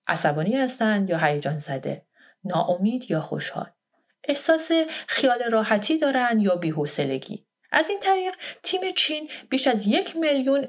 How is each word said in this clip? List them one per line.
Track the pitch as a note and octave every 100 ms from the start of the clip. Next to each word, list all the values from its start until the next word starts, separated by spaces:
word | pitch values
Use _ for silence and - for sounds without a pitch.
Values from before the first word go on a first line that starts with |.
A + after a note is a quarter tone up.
| -
عصبانی | E3 D#3+ D3 F3+ C4
هستن | C4 - A3 G#3 F#3+
یا | E3
هیجان | D#3 D3 C#3+ D3+
زده، | C#3+ C3+ C#3+ C3+ _ _ - _
ناامید | F#3+ D#3+ - F3+ G3+ B3+ -
یا | D#3+
خوشحال، | - D3 - - - _ _ _ _ _ -
احساس | C#4+ - D#4+ D#4+ E4 D#4+ - -
خیال | - C4 A#3+ A#3+
راحتی | A3+ G#3+ G#3 G#3 D#4+
دارن | C#4+ C4 A#3+ A3+
یا | G3 F3
بی‌حوصلگی. | E3 D#3 D3 - C#3 C3+ - - _ _ -
از | D4 D#4+
این | G4+
طریق | G4 F#4+ F#4 F#4 - -
تیم | - F#4 F#4 E4+
چین | - D4+ D4+ - -
بیش | C4 C4+
از | A3 G3
یک | D4+ - D#4+
میلیون | D#4 C#4 C4 C#4